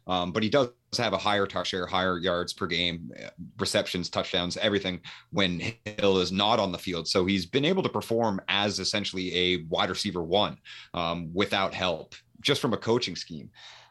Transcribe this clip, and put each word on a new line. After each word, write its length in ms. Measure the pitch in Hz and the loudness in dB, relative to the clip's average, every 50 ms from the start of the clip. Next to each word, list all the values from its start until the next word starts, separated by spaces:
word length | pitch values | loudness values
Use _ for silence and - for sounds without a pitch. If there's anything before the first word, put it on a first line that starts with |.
| - 87 | -6 -2
Um, 240 | 92 90 90 90 87 | -2 0 0 0 0
but 100 | 113 110 | 0 0
he 60 | 110 | 2
does 200 | 123 143 131 120 - _ _ _ - - | 4 4 2 2 -2 _ _ _ -4 -2
have 140 | 120 107 95 | 0 0 0
a 60 | 92 | 0
higher 280 | - 104 104 104 98 | 2 2 2 2 2
target 220 | 95 - 92 90 - | 0 -2 -4 -4 -2
share, 180 | - 92 87 | -2 -4 -4
higher 320 | 87 92 92 92 92 90 87 | -2 0 0 2 2 0 0
yards 340 | 82 92 87 87 87 - - | 0 0 0 0 0 -4 -6
per 140 | - 101 | -6 -4
game, 460 | 87 85 85 87 87 85 85 82 60 - - - | -2 0 0 0 0 -2 -4 -8 -12 -14 -14 -14
uh, 40 | - - - - - - - | -14 -14 -14 -16 -12 -6 -4
receptions, 500 | 98 - - 104 95 - - 92 87 - | -2 0 0 0 0 0 -2 -4 -4 -4
touchdowns, 460 | - 101 87 - - 90 87 90 82 | -2 -4 -4 -2 -2 -2 -2 -2 -2
everything 440 | - 98 110 101 98 - 92 90 87 - - - - - _ | -2 0 0 0 0 0 -2 -4 -4 -8 -14 -18 -20 -14 _
when 320 | - 101 98 90 90 82 82 87 113 - - | 0 2 2 2 2 0 -4 -6 -8 -8 -10
Hill 340 | 107 104 104 104 98 95 95 | -10 -2 2 4 6 6 6
is 140 | 90 87 95 | 4 2 2
not 260 | 95 101 107 117 113 | 2 2 4 4 4
on 140 | 101 95 87 | 2 2 -2
the 60 | 82 | -4
field. 280 | - 95 90 82 80 | -6 -6 -4 -4 -2
So 180 | - - 101 92 | 0 2 4 4
he's 220 | 92 98 98 87 | 4 2 0 0
been 180 | 85 - 143 143 | 0 0 2 2
able 200 | 160 190 190 160 | 2 2 2 0
to 40 | 123 | 0
perform 520 | - 110 - - 117 113 117 110 98 95 - - | -2 -2 -2 0 2 2 2 2 2 0 -2 0
as 320 | 92 101 104 107 92 95 | 0 2 2 2 0 -2
essentially 520 | 92 - - 107 98 - - 95 92 90 85 | -2 -2 -2 -2 -2 -4 -4 -4 -4 -2 0
a 240 | 90 90 90 92 87 80 80 | 2 2 4 2 0 -2 -2
wide 220 | 87 85 104 104 | 0 0 0 0
receiver 340 | - - - 104 85 90 82 | 0 -2 -4 -4 -4 -4 -2
one, 340 | 80 87 101 104 82 69 - _ - - - - - - | 2 2 2 2 2 -2 -8 _ -20 -20 -20 -16 -10 -6
um, 380 | 90 85 82 85 85 85 80 85 | -4 -2 -2 -2 -4 -6 -4 -2
without 400 | 92 101 98 - 101 95 90 - | -2 0 0 0 0 0 0 -2
help, 440 | - 92 92 82 76 73 - - - - _ _ - | -2 -2 -2 -2 -2 -6 -12 -20 -20 -20 _ _ -4
just 200 | - - 143 - | 0 0 0 2
from 120 | - 135 104 | 0 0 -2
a 60 | 95 | 0
coaching 360 | - 113 117 123 - - 85 | 0 2 0 2 0 -2 -6
scheme. 340 | - - - 85 76 - - - - - - - - - - | -8 -10 -10 -12 -14 -14 -16 -20 -20 -20 -20 -20 -20 -20 -20